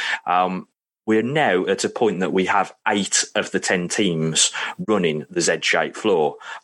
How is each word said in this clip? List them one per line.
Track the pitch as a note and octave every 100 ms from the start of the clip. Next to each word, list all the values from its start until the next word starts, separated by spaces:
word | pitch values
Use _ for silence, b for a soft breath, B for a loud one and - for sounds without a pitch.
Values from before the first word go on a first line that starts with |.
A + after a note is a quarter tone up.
| B B -
Um, | F2+ F#2 F2+ - _ _ _
we're | - A2
now | A#2 D3+ B2+ F#2 F#2
at | -
a | G#2
point | - A2 F2+
that | F2+
we | F#2
have | F#2 G2 F#2 - A2
eight | G#2 G2 - -
of | G#2+ -
the | F#2+
ten | - F#2+ F2
teams | - G2+ D#2+ D#2+ D2+ - B B B F2+
running | G#2 E2+ D2+ D2
the | -
Z-shaped | F#2 D#2+ - E2+ D2+ -
floor. | A2 F2 D2 - B B